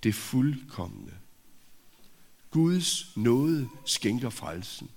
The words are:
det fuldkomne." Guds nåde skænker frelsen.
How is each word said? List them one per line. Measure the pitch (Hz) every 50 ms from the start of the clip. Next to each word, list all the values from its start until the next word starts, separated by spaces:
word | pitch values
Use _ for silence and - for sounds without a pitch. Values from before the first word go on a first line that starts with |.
| -
det | 110 104
fuldkomne." | - - - - 127 127 147 147 135 - - - - 90 87 101 101 50 - 87 90 - - - _ _ - - - - - - - _ - - - - - - - - - - - - -
Guds | - 160 160 165 175 180 170 - - - - - - -
nåde | 107 120 117 131 143 160 165 156 135 117 - - -
skænker | - - - - 110 107 120 123 120
frelsen. | 110 - - 76 80 87 95 - - - - - -